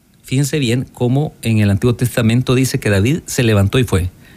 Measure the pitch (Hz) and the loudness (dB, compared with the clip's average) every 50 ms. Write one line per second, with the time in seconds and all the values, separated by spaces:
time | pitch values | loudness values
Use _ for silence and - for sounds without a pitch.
0 | _ _ _ _ - - 123 135 143 135 - 156 143 - 120 127 - - - - | _ _ _ _ -12 -4 -2 -2 -2 -2 -2 -2 -2 0 -2 -2 -4 -6 -6 -4
1 | 123 123 127 139 156 156 - - - 113 113 110 104 101 98 98 - 123 117 - | -2 0 0 0 -2 -4 -6 -8 -4 0 0 2 2 2 2 2 2 0 0 0
2 | 123 110 - 123 117 110 113 123 123 - 127 127 135 127 - 135 - 110 101 95 | -2 -4 -2 0 0 2 2 0 0 2 0 0 0 0 -2 -2 -2 0 0 2
3 | 101 127 156 - - - - - 120 110 107 101 98 98 - 135 123 - 98 90 | 2 0 0 -2 -4 -6 -4 -2 0 2 2 2 2 2 2 0 0 0 0 -2
4 | 87 90 - - - - - | -2 -4 -8 -10 -20 -20 -20